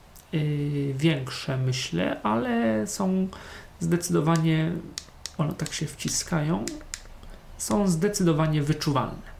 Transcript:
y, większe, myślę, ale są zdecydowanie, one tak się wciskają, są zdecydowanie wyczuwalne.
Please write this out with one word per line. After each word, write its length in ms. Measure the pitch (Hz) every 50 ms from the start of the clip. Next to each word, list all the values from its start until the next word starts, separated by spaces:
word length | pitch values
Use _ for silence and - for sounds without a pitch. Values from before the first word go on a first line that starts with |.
| - - - - - - -
y, 600 | 160 151 151 147 147 143 147 147 143 139 139 135
większe, 600 | 135 147 165 160 139 131 127 - - - - 135
myślę, 680 | 131 131 131 127 - - - - 165 180 - - - -
ale 640 | 214 220 233 247 254 233 233 233 226 220 220 214
są 420 | 202 - - 196 190 185 185 190 190 - - - - - - - - - -
zdecydowanie, 920 | 175 165 170 170 - - 175 170 147 165 165 160 160 160 160 160 156 165 175 170 165 - - - - - - - - - - -
one 140 | 160 147 -
tak 200 | - 156 - -
się 140 | - 160
wciskają, 760 | 143 - - - - - - - - 175 160 147 151 170 196 226 - - - - - - - - - - - - - - - - - - -
są 300 | - - 214 208 202 190
zdecydowanie 760 | 175 160 170 208 202 - 190 170 160 147 160 160 151 151 143
wyczuwalne. 720 | 143 156 - - 156 139 135 113 95 - - - - - -